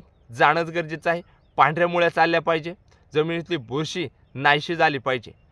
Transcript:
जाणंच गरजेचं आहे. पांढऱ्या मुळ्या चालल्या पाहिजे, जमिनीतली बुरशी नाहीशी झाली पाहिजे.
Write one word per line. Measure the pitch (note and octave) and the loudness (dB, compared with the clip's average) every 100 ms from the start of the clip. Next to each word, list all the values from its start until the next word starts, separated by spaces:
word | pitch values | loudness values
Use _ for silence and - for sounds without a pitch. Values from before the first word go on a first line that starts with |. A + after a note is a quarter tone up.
| - _ - | -10 _ -10
जाणंच | A#2 D3+ D#3+ E3 | 2 4 4 0
गरजेचं | E3 D#3+ D#3+ F3 | -4 -6 -4 -2
आहे. | E3+ - _ _ - | -4 -6 _ _ 2
पांढऱ्या | C#3 D#3+ F3 | 2 4 0
मुळ्या | F3 E3+ | 2 0
चालल्या | E3 E3 E3 | 2 2 2
पाहिजे, | D#3 E3 D#3+ F#3 _ _ _ | 0 -2 -4 -14 _ _ _
जमिनीतली | C#3+ D#3+ E3+ D#3+ E3+ | -2 -2 -2 -4 -6
बुरशी | A2+ C3+ D#3 F#3 C#3+ _ _ | -4 -6 -6 -6 -8 _ _
नाहीशी | B2+ C#3+ D3 D3 E3 | -2 2 2 0 0
झाली | D#3+ C#3+ | 0 0
पाहिजे. | B2 B2+ F#2 - _ | -4 -4 -6 -20 _